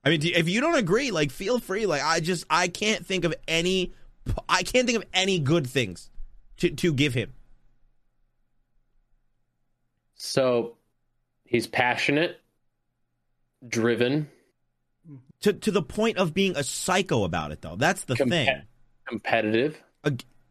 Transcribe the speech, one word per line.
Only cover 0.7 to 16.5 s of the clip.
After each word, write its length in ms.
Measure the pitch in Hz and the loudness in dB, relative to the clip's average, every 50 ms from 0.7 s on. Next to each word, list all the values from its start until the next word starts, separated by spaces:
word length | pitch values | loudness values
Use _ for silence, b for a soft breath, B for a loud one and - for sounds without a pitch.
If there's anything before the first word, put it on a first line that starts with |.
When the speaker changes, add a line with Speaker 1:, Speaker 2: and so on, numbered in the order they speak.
| 339 | 2
Speaker 1:
agree, 340 | 285 220 156 190 240 285 269 | 2 2 2 0 0 0 0
like, 200 | 196 160 151 147 | 0 0 -2 -2
feel 280 | - - 196 196 247 240 | -2 -6 -2 -2 -2 -2
free. 280 | - - - 220 226 | -2 -4 -4 -2 0
Like, 160 | 190 156 139 | 0 0 0
I 180 | 139 156 165 170 | 0 0 0 0
just, 240 | 156 170 185 160 - _ | 0 -2 -2 -4 0 _
I 180 | 156 170 180 180 | 2 2 2 0
can't 380 | 175 - 214 214 220 - 170 | -2 -2 -2 0 -2 -2 -2
think 180 | - 190 185 170 | -4 -2 0 0
of 100 | 165 156 - - - | -2 -2 -4 -4 -2
any, 440 | 160 165 170 180 190 190 175 170 b b b b b _ - - - - - - | -2 0 2 2 0 0 -2 -4 b b b b b _ -6 -6 -6 -4 0 0
I 140 | 170 180 | 0 0
can't 240 | 185 - - 247 254 | 0 2 2 2 2
think 100 | 240 240 220 | 2 0 -2
of 60 | - - - | -4 -2 -2
any 240 | 185 190 196 190 175 | 0 2 2 0 0
good 280 | 143 127 165 175 143 | 2 2 2 2 2
things 440 | 123 - 135 120 95 87 - - - - - - - - - - - - - | 0 0 0 0 0 -4 -12 -16 -16 -12 -12 -12 -12 -14 -20 -20 -20 -6 -2
to, 120 | - 170 | 0 0
to 220 | 147 131 - 175 | 0 2 0 0
give 220 | 151 123 147 147 120 | 4 4 2 2 2
him. 180 | 127 101 - - - - _ - _ _ - _ _ _ _ _ _ _ _ _ _ _ _ _ _ _ _ _ _ _ _ _ _ _ _ _ _ _ _ _ _ _ _ _ _ _ _ _ _ _ _ _ _ _ _ _ _ _ _ _ | -2 -4 -4 -10 -20 -20 _ -20 _ _ -20 _ _ _ _ _ _ _ _ _ _ _ _ _ _ _ _ _ _ _ _ _ _ _ _ _ _ _ _ _ _ _ _ _ _ _ _ _ _ _ _ _ _ _ _ _ _ _ _ _
Speaker 2:
So, 600 | _ - - - 139 131 127 123 120 113 117 - _ _ _ _ _ _ _ _ _ _ _ _ _ _ | _ -10 -4 0 2 2 2 2 0 -2 -4 -10 _ _ _ _ _ _ _ _ _ _ _ _ _ _
he's 220 | _ - 117 110 | _ 0 0 0
passionate, 720 | - - - 123 123 123 - - - 143 147 170 175 - - _ _ _ _ _ _ _ _ _ _ _ _ _ _ _ _ _ _ _ _ _ _ _ _ - | 0 0 0 2 2 0 0 0 0 2 2 0 -2 -4 -10 _ _ _ _ _ _ _ _ _ _ _ _ _ _ _ _ _ _ _ _ _ _ _ _ -10
driven. 600 | 120 - 117 110 120 117 107 120 123 143 156 151 143 _ _ _ _ _ _ _ _ _ _ _ _ _ _ _ 165 143 127 _ _ _ _ | -4 -2 0 2 2 2 2 2 2 2 0 -2 -4 _ _ _ _ _ _ _ _ _ _ _ _ _ _ _ -20 -20 -20 _ _ _ _
Speaker 1:
To, 120 | - 202 | 0 0
to 180 | 202 - - 220 | 0 2 -2 0
the 120 | 180 202 | 0 0
point 360 | 165 - - 208 220 226 - 175 | -2 -2 -2 0 0 0 2 0
of 140 | 190 160 151 | 0 0 2
being 220 | 180 196 190 | 2 0 2